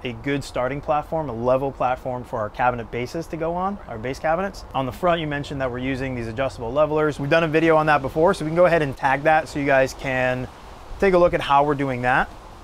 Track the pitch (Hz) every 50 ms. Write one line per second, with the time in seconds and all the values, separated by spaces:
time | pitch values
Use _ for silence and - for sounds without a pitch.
0 | - 127 117 113 117 139 143 139 127 - - 135 127 127 139 143 - - 151 151
1 | 147 - 170 160 156 139 113 113 117 127 127 131 139 139 127 - 143 123 127 -
2 | - 135 123 123 120 - - 117 107 104 - - 127 127 123 117 110 - - 120
3 | 123 123 - 170 160 - - 156 160 165 170 180 185 196 202 196 - - 120 113
4 | 110 127 131 - - 156 160 175 190 202 - - - - - 135 135 127 110 -
5 | - 175 170 170 160 151 143 143 139 - 156 139 135 127 120 123 127 131 135 127
6 | 135 135 127 120 117 113 113 117 135 131 - - 120 113 123 147 151 147 151 156
7 | 151 151 139 - 143 143 156 165 170 160 147 160 160 165 160 156 156 156 147 143
8 | 139 127 - 160 160 190 190 - 151 156 160 170 180 170 170 165 151 139 120 -
9 | - 139 135 143 143 160 156 156 151 - - 151 143 143 139 135 135 131 - -
10 | - 139 131 127 127 127 127 127 127 - - - - - - - - - - -
11 | 196 196 185 175 175 170 151 143 135 - 139 139 147 147 147 135 143 135 127 123
12 | 123 123 131 151 202 - - - - - - -